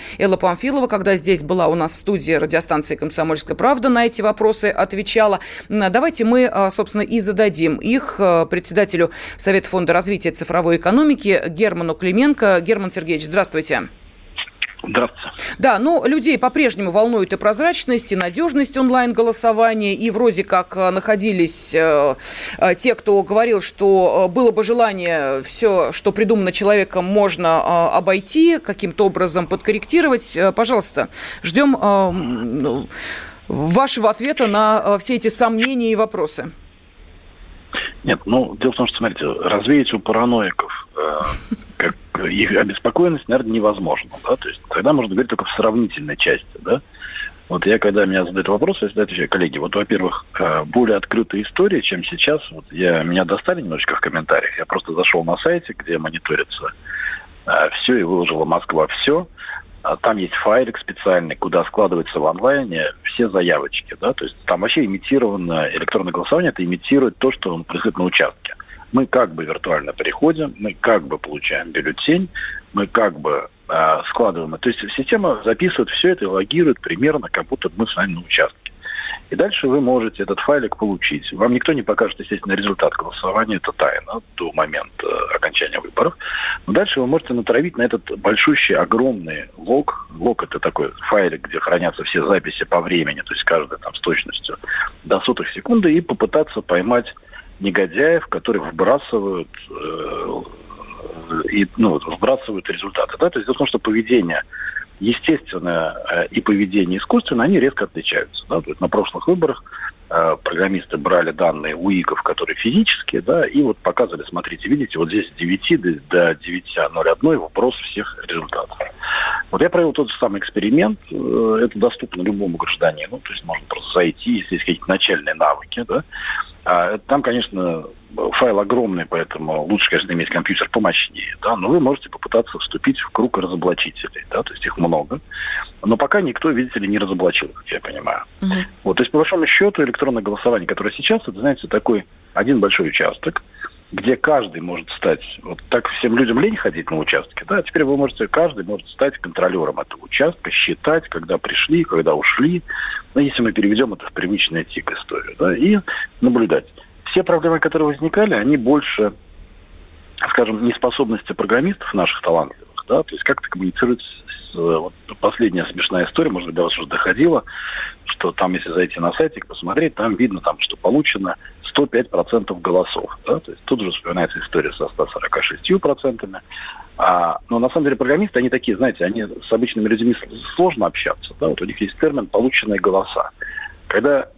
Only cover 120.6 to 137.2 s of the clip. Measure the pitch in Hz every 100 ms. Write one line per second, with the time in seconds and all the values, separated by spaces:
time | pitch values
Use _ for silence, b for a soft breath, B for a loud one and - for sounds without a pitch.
120.6 | 104 143 214 214 - - 123 120 110 110
121.6 | 120 104 120 - 123 90 92 101 95 82
122.6 | - - 82 76 78 254 - - 82 -
123.6 | - - - 90 87 - 120 110 - 87
124.6 | - 82 - 95 - 85 76 78 78 71
125.6 | - 240 233 127 - B B B B -
126.6 | - 90 87 107 - 143 123 120 104 95
127.6 | 90 82 - - - - - - 123 101
128.6 | 101 117 113 90 80 85 80 76 78 78
129.6 | 78 104 - 80 90 85 80 85 80 98
130.6 | - 117 98 85 - - - - - 101
131.6 | 101 170 135 139 - - - 117 - -
132.6 | - - - 131 - 113 120 98 90 90
133.6 | 90 85 - - - - - - - -
134.6 | - - 85 78 71 147 - B B B
135.6 | B - 104 113 139 208 160 - 160 123
136.6 | 127 110 98 104 98 92